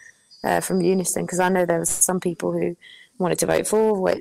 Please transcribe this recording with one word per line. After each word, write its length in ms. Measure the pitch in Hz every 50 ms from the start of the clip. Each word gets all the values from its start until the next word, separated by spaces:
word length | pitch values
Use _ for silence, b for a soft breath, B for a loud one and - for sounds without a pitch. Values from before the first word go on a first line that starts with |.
| B B B B B B B B -
uh, 160 | - 175 170
from 200 | 165 - 180 190
Unison, 460 | 170 180 196 190 175 - - 180 170
'cause 140 | 170 180 175
I 100 | 185 180
know 160 | 190 180 180
there 120 | 170 170 165
were 60 | 170
some 360 | - - - - - 185 185
people 320 | - 185 170 - - 175
who 220 | 170 170 175 175 170 - B B B B B B B B
wanted 200 | 185 170 160 -
to 60 | 165
vote 200 | 165 160 160 -
for, 260 | - 214 214 220 220
wo-, 280 | 214 190 185 180 - -